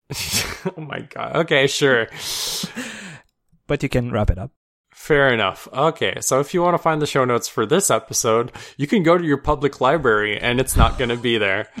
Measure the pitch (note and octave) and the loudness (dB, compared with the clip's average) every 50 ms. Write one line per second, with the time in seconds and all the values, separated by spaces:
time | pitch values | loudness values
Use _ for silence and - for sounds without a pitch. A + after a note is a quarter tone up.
0 | _ - - - - - - - - - - - - F#3 - - D#3 C#3+ - - | _ -14 -10 -10 -6 -4 -4 -4 -4 -4 -8 -8 -10 -10 -10 -8 -10 -10 -10 -10
1 | - - - - - - C#3+ D3 E3 D#3+ D#3+ C#3 C3+ C3+ - - - C#3 C3 A#2 | -10 -12 -10 -10 -8 -4 -2 -2 0 2 2 2 2 2 2 2 2 4 4 4
2 | A2+ - - - - - - - - - - - - - - A#3 C4 A3+ G3+ G#3+ | 2 -2 -6 -10 -10 -8 -8 -8 -8 -8 -8 -8 -8 -10 -10 -12 -12 -12 -12 -14
3 | G#3 F#3 D#3 - - _ _ _ _ _ _ _ _ - D3 C#3+ - C3+ - B2+ | -16 -16 -18 -20 -20 _ _ _ _ _ _ _ _ -6 -4 -4 -2 -2 -2 -2
4 | A#2+ A#2+ A#2+ G#2+ G#2+ - F2 F2+ G2 C3+ - _ _ _ _ _ _ _ _ - | -2 -2 -2 0 2 2 0 0 -6 -12 -14 _ _ _ _ _ _ _ _ -14
5 | - - D#3 C#3+ C#3 C3+ B2 A2+ G#2 F#2+ F#2 - - - - A#2+ C#3+ E3 D#3 - | -2 0 2 4 4 4 4 2 0 0 -2 -4 -12 -10 -4 0 0 0 0 0
6 | A#2+ G2 F#2 - - - C3+ C3 C#3+ - - F3+ F3 F3 F3 E3+ - E3 D#3 D#3 | -2 -2 -2 -4 -2 0 0 0 0 0 0 0 2 2 2 2 0 0 0 0
7 | D3+ C#3 - C#3+ C3 B2 A#2+ A#2 - - - - A2+ G#2 D3+ F#3+ F#3+ - A#2+ A2 | -2 0 0 2 2 2 2 0 -2 -2 -2 -2 0 2 2 2 4 2 0 0
8 | - - A2+ - - A#2+ A2 A2+ A#2 A#2 - - - - - - C#3 C#3+ - A3 | 0 -4 -4 -2 2 2 2 2 0 -2 -8 -14 -18 -18 -8 -6 -2 0 2 2
9 | E3 D#3+ E3+ F3+ F3 D#3 C#3+ C3+ - - D3+ C#3+ C#3 C#3 - - B2+ B2+ D3+ E3+ | 4 4 4 4 4 2 0 0 0 0 0 0 0 -2 0 2 2 2 2 2
10 | C#3 B2 A2 G#2 G#2 G#2 G#2 - - A#2+ B2 B2 C3 - - B2+ A2+ A2+ - - | 2 2 2 2 2 0 -2 -2 -2 0 0 0 0 2 4 4 4 4 2 0
11 | C3 A#2 A#2+ A#2+ A#2 B2 A#2 A2 G#2 G2 F#2+ G2+ G#2+ - - - | -2 -2 -2 -2 0 0 0 2 2 2 0 0 -4 -6 -12 -16